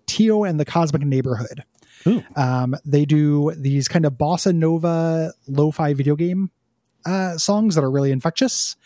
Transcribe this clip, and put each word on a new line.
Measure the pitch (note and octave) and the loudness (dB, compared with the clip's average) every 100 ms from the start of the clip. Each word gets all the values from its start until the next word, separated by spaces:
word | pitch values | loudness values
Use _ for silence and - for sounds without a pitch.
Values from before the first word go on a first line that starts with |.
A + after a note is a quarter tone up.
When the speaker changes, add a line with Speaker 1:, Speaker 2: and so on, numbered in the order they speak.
| - | -6
Speaker 1:
Tio | - A3 G#3+ G3+ | 0 2 2 0
and | D#3 | -2
the | |
Cosmic | D3+ E3+ E3 C3+ | 0 0 0 0
Neighborhood. | C#3+ C3 B2+ A2+ A#2 - - _ _ _ E3+ | 0 0 0 -4 -6 -12 -18 _ _ _ 0
Speaker 2:
Ooh. | A3+ - - | 0 -2 -2
Speaker 1:
Um, | B2+ B2+ B2+ C#3 D3 | 0 0 -2 -4 0
they | D3 | 2
do | D3 D3+ D3 D3 D3 D#3+ | 4 4 4 2 0 -2
these | C#3 C#3 B2+ | -2 0 0
kind | F3 D3+ | 0 0
of | |
bossa | B2+ D3+ F3 G3 E3+ | 0 -2 0 0 0
nova | D#3+ E3 E3+ E3 E3 D#3+ D#3+ - - | 0 0 0 0 0 -2 -4 -8 -6
lo-fi | C#3 D#3 D3+ D3+ C#3 | 0 0 0 -2 0
video | C#3 D3+ | 0 0
game, | E3+ F#3 F#3+ - _ _ _ _ - | -2 -2 -4 -8 _ _ _ _ -6
uh, | F#3+ F#3 E3 | -4 -4 -4
songs | - G#3 A3 D#3+ | -2 2 2 2
that | |
are | C3+ | 2
really | C#3 C#3 | 0 0
infectious, | C3 E3 - C4 - - - | 0 -2 -2 -2 -2 -6 -10